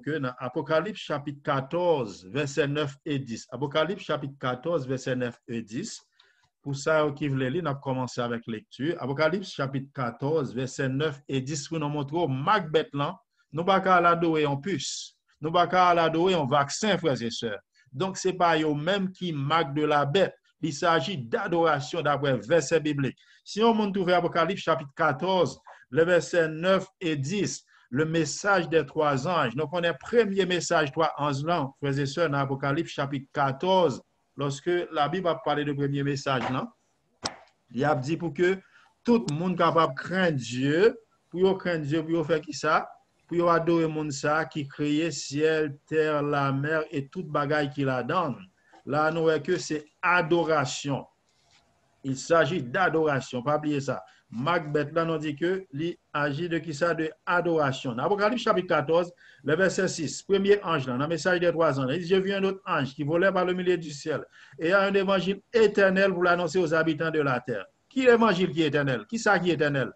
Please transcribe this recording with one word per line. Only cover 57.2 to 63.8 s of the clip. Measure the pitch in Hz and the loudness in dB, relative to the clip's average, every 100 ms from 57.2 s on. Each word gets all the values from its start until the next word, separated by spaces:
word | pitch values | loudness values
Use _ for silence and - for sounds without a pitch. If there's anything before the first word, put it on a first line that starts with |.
| - | -2
adorasyon. | 180 170 160 139 131 135 117 | 0 2 2 0 -2 -6 -2
Nan | 160 | -2
Apokalips | 202 208 233 220 | 2 0 0 0
chapit | 185 180 | 0 2
katòz, | 156 139 170 175 - - - | 0 2 0 0 -6 -20 -10
le | - 160 | -2 2
vèsè | 185 185 185 | 2 2 -2
sis, | - 143 - - | -2 -6 -6 0
premye | 196 196 202 | 2 4 4
anj | 180 156 131 | 2 -2 -2
la, | 123 | -2
nan | 151 | -2
mesaj | 165 185 180 | -2 0 2
de | 175 | 2
twa | 160 160 | 2 2
anj, | 139 127 170 | 2 0 -2
il | |
dit, | 170 | 2
j'ai | 190 | 2
vu | 190 | 2
un | 196 196 | 0 -2
autre | 190 190 | -2 -2
ange | 160 127 | -2 -2
qui | - | -4
volait | 147 170 190 | -2 2 2
par | 185 | 2
le | 180 | 0
milieu | 180 180 | 0 0
du | 175 | -2